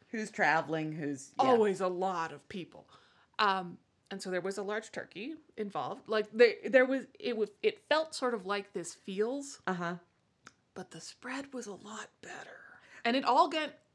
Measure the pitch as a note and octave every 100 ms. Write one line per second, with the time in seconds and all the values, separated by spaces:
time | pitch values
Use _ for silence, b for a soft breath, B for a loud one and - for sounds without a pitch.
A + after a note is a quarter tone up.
0 | _ A3+ G#3+ - D#3+ D#3 C#3+ D#3+ D#3 D#3
1 | D3 C#3 - - C4+ A#3+ G#3 F#3+ F#3 F3+
2 | F#3+ F3+ D#3+ D3 - F#3+ D#3+ - - b
3 | b b b - G#3 F#3+ F3+ - _ _
4 | - G3 F#3+ F#3 F3+ G3 G3 G#3 A3 -
5 | - E3+ B3 D#4+ _ - G3+ D#3 C3+ A#3
6 | - A3 G#3+ A3 A#3+ - - B3+ B3+ C4+
7 | G#3 - - A3 G#3 - G#3+ - - D4+
8 | D#4+ - B3+ A#3 F#3 G3+ G3+ F#3+ E3+ -
9 | - F#3+ A3 C#4 C#4 - - F3 E3+ F3
10 | - _ _ _ - - _ - F3+ E3
11 | - - B3 C4+ C#4 B3+ G#3 F3+ G3+ G#3+
12 | G#3+ _ - - - - - - B B
13 | A#3 C4 - B3+ E4+ D#4 D4+ - _